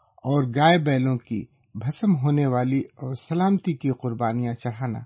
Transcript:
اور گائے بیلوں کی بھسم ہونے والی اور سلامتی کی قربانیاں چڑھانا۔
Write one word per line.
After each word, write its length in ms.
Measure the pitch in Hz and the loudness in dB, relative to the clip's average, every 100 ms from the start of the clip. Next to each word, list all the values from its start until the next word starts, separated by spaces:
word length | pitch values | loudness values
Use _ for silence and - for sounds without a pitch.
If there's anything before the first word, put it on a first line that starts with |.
| _ _ | _ _
اور 260 | 127 143 127 123 | -2 0 0 2
گائے 220 | 156 175 | 4 4
بیلوں 400 | 147 131 131 127 | 4 2 2 0
کی 280 | - 107 - _ _ 107 | -4 -6 -8 _ _ -8
بھسم 400 | 113 - 214 156 | -8 -2 0 2
ہونے 300 | 143 147 139 | 2 2 2
والی 340 | 123 123 135 | 2 2 0
اور 340 | - - 131 | -2 -8 -10
سلامتی 600 | 131 - 165 190 196 - | -8 -4 0 2 2 0
کی 160 | 143 139 | -2 -2
قربانیاں 640 | 127 123 113 113 120 120 | -2 -4 -2 0 0 -2
چڑھانا۔ 460 | 117 123 113 127 113 | -4 -6 -4 -6 -6